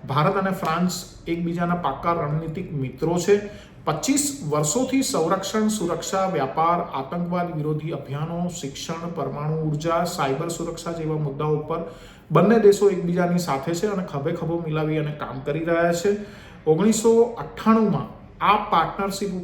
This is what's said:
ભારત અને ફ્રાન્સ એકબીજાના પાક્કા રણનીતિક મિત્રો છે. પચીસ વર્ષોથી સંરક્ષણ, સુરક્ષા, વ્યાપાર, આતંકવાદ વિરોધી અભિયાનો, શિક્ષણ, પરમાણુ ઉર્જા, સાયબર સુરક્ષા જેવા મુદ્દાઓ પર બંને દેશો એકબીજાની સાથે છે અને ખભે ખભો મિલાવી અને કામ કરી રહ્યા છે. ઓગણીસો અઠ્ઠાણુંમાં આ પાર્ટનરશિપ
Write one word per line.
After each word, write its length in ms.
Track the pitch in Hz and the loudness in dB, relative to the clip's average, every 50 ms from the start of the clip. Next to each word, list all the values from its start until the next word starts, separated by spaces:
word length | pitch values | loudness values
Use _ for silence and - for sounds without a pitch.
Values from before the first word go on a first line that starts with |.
| - | -8
ભારત 280 | - 131 143 156 190 196 | -2 0 2 2 2 2
અને 160 | 202 190 196 | 0 0 -2
ફ્રાન્સ 540 | 190 - - 160 160 170 180 180 - - - - - - - | -2 -2 -2 -2 0 0 0 -2 -2 -4 -10 -14 -18 -14 -6
એકબીજાના 480 | - 170 170 175 170 170 175 180 175 175 | -6 -4 -4 -4 -4 -2 -2 0 0 -2
પાક્કા 360 | 170 - 139 135 - - 170 | -2 -2 -4 -4 -2 -2 -2
રણનીતિક 640 | 170 - 147 147 151 160 165 156 - 196 180 - 160 | 0 0 -2 -2 -2 -4 -4 -4 -8 -8 -8 -6 -6
મિત્રો 440 | 139 131 123 - - 156 165 180 | -6 -6 -6 -4 -2 -2 0 0
છે. 320 | 180 - 208 202 208 - - - - - - - - - | 0 4 4 4 4 4 -6 -14 -16 -18 -20 -20 -8 -4
પચીસ 600 | - 156 151 - 262 285 285 - 277 277 - - 147 | -4 -4 -2 0 0 0 0 0 -2 -4 -6 -4 -2
વર્ષોથી 520 | 151 151 151 - - 240 262 - 262 269 | 0 0 0 0 0 0 0 2 2 0
સંરક્ષણ, 680 | 262 - - 170 160 170 190 190 190 - - 220 214 | 0 0 0 0 2 2 0 0 -2 -2 0 2 2
સુરક્ષા, 580 | 214 214 - 170 170 165 156 - - - 190 190 | 2 0 0 -2 -2 -2 -2 -4 -2 0 0 0
વ્યાપાર, 720 | 185 170 147 135 131 - 156 160 170 175 175 170 - - 135 | 0 0 0 -2 -2 0 2 2 2 2 2 -2 -4 -6 -8
આતંકવાદ 560 | 135 - 175 175 175 170 175 180 175 165 160 | -6 -6 -4 -4 -4 -2 -2 -2 -2 -2 -4
વિરોધી 360 | 151 147 151 151 151 151 151 | -4 -2 -2 -2 -2 -4 -6
અભિયાનો, 580 | 143 131 - 123 135 147 156 165 170 170 180 175 | -6 -8 -8 -8 -6 -6 -4 -4 -4 -4 -4 -4
શિક્ષણ, 600 | 170 - - 135 - - - - 165 165 170 170 165 | -4 -6 -10 -10 -10 -10 -8 -8 -8 -6 -6 -8 -6
પરમાણુ 400 | - 139 135 139 143 147 156 156 | -4 -6 -4 -4 -4 -4 -2 -2
ઉર્જા, 480 | 160 156 156 147 - - 170 165 170 175 | 0 0 -2 -2 -2 0 0 0 0 0
સાયબર 440 | 175 - - 147 135 135 139 165 | -2 -2 -2 -2 -2 0 -2 -2
સુરક્ષા 440 | 170 170 - 170 170 165 - - 185 | -6 -4 -6 -6 -8 -8 -8 -8 -8
જેવા 260 | 165 165 156 156 156 | -6 -4 -4 -2 -2
મુદ્દાઓ 400 | 151 151 139 135 143 151 156 151 | -2 -2 -4 -4 -2 0 0 0
પર 240 | 147 - - 165 165 165 - - - - - - - - - | 0 0 -4 -4 -6 -6 -8 -12 -16 -18 -20 -20 -20 -8 2
બંને 280 | 151 165 185 208 233 226 | 4 6 6 8 6 8
દેશો 300 | 202 202 196 - 208 196 | 10 8 8 8 6 4
એકબીજાની 480 | 185 175 170 175 170 175 180 175 180 | 4 4 0 0 2 2 2 2 2
સાથે 360 | 175 - - 139 135 - 170 170 | 0 0 0 -2 -2 -2 -2 -2
છે 140 | 165 - | 0 0
અને 160 | 208 202 185 185 | 0 0 -2 -4
ખભે 280 | 170 - 139 135 156 | -4 -6 -4 -2 -2
ખભો 320 | - - 165 156 170 170 165 | -2 -2 -2 -2 -2 -2 -2
મિલાવી 320 | 156 151 156 156 156 156 | -2 -2 -2 0 0 0
અને 140 | 156 147 147 | 0 -2 -2
કામ 280 | 143 - - 113 120 135 | -4 -8 -8 -8 -8 -8
કરી 200 | 135 147 151 160 | -4 -4 -4 -2
રહ્યા 340 | 165 170 170 170 170 175 170 | 0 0 2 2 2 2 0
છે. 240 | - - 202 208 208 - - - - - - - - - | 2 2 0 0 0 -4 -12 -14 -18 -20 -20 -20 -4 2
ઓગણીસો 540 | 156 160 170 196 226 220 - - 226 226 226 | 2 4 6 6 4 4 4 4 6 6 6
અઠ્ઠાણુંમાં 1040 | 233 233 - - - - - - - 220 220 226 220 196 156 127 - - - - - - - - 165 | 4 4 0 -8 -10 -10 -10 0 4 4 6 6 6 4 2 0 -2 -6 -12 -18 -20 -20 -8 0 2
આ 100 | 180 208 | 4 4
પાર્ટનરશિપ 720 | - - - 185 170 160 156 - - 196 196 196 - 208 185 180 180 | 4 2 2 2 2 2 0 -2 -4 -4 -4 -4 -4 -6 -4 -4 -6